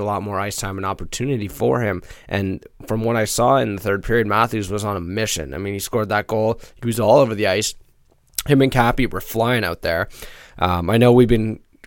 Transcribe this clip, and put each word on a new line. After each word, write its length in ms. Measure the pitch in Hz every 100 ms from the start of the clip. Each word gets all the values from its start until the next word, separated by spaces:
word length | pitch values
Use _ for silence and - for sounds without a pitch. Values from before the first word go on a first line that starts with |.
a 40 |
lot 180 | 104 101
more 160 | 101 98
ice 160 | 101 -
time 200 | 98 95
and 80 |
opportunity 640 | 95 98 82 - 131 123 101
for 340 | - 117 127
him. 200 | 107 90 - - -
And 380 | 98 98 95 - - -
from 160 | 113
what 100 | 113
I 120 | 117 107
saw 320 | - 123 135
in 180 | 117 98
the 40 |
third 200 | 101 98
period, 240 | 101 117 104
Matthews 420 | 104 120 113 92
was 160 | 101
on 120 | 104 98
a 40 |
mission. 540 | 85 101 113 - 69
I 40 | 71
mean, 140 | 101
he 40 | 101
scored 300 | - 113 104
that 180 | 104 -
goal. 340 | 113 110 117 - -
He 40 | 120
was 120 | 113
all 200 | 107 139
over 160 | 123 104
the 100 | 101
ice. 280 | 98 - - - _ _ _ _ - -
Him 120 | 135
and 120 | 131
Cappy 340 | 131 120 127 120
were 140 | 95
flying 420 | - 113 113 123
out 180 | 92 87
there. 260 | 85 82 101 - - - - -
Um, 320 | 87 87 85
I 80 | 113
know 140 | 123
we've 160 | 123 120
been 320 | 117 110 110 _ _